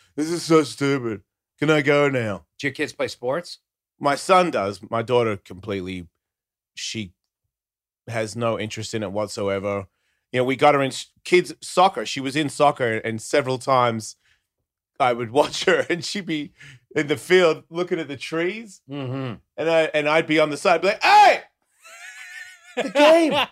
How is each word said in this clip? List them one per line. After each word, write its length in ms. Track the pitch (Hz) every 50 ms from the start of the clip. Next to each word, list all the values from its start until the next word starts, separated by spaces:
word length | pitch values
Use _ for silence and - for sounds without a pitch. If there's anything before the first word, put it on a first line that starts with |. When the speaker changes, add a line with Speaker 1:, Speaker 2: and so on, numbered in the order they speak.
| _ _ -
Speaker 1:
This 140 | 143 151 160
is 120 | 170 165
so 220 | - 151 165 156 151
stupid. 560 | 123 113 - 139 139 139 139 123 113 107 95 _ _ _ _ _ _ _ -
Can 100 | 147 147
I 120 | 156 151
go 260 | 143 143 143 143 147 143
now?" 380 | 135 127 113 107 98 87 - _ _ -
Speaker 2:
Do 80 | -
your 60 | 143
kids 220 | 135 - 151 139 -
play 140 | - 139 117
sports? 500 | - - 120 123 139 170 175 - - - _ _ _ _ _ _ _ -
Speaker 1:
My 140 | - 143 139
son 360 | 135 - - 190 180 180 170
does. 300 | 131 113 98 98 101 92 - -
My 140 | 113 113
daughter 340 | 117 110 127 123 120 113 104
completely, 680 | 95 _ - 98 90 95 110 101 98 90 92 95 90 85 82 _ _ _ _ _ _ _ _ _ _ _ _ -
she 380 | - - - - 113 104 87 _ _ _ _ _ _ _ _ _ _ _ _ _ _ _ _ _ _ - -
has 260 | 117 110 113 107 98
no 240 | 117 117 117 113 87
interest 360 | 107 104 - 110 107 - -
in 80 | 113
it 100 | 107 92
whatsoever. 760 | 95 104 107 98 - 117 104 98 98 98 95 101 101 101 98 - _ _ _ _ _ _ _ _
You 80 | - 127
know, 40 | 127
we 120 | 127 135
got 180 | - 151 147 143
her 60 | 139
in 60 | 139 131
s-, 220 | 117 - - _ _ _ -
kids 280 | - 180 180 175 170 156 -
soccer. 460 | - - - 180 180 190 - - 107
She 140 | - - 139
was 160 | 131 135 127
in 120 | 151 156 135
soccer, 460 | - - 147 143 147 - 131 117 110
and 240 | 110 - 113 113 110
several 380 | - - - 147 131 127 131 127
times 580 | - - 135 127 123 120 113 113 107 - - _ _ _ _ _ _ _ _ _ _ _ _ _ _ _ _ -
I 140 | 139 127
would 180 | 120 117 123 107
<laughs> 100 | 113 143
watch 260 | 147 - - - -
her, 180 | - 175 147 127 -
and 120 | 170 175
she'd 220 | - - - 202 180
be 300 | 165 160 151 147 165 _ _ - - - - _ _ -
in 140 | 147 156 143
the 100 | 147 135
field 460 | - - 185 185 180 160 156 - - -
looking 300 | 165 170 180 175 185 165
at 80 | 156 135
the 80 | 143
trees, 640 | 127 - - 160 165 170 180 208 220 233 208 185 - _ 131
Speaker 2:
Mm-hmm. 440 | 135 143 135 127 131 135 131 127 104 87 _ _ - -
Speaker 1:
and 120 | 151 160
I, 200 | 165 165 160 147
and 160 | - 151 147 147
I'd 180 | 151 165 160
be 140 | - 156 156
on 80 | 156 151
the 80 | 147
side, 240 | 139 - 196 175 165
be 60 | 165
like, 160 | 190 214 -
"Hey, 400 | - 339 403 415 415 370 254 - - _ _ _ _ _ _ _ _ 659 659 679 659 - - - - - - - - - - _ _ - -
the 140 | 254 247 262
game, 440 | 180 269 294 302 320 339 330 294 247 294 254 -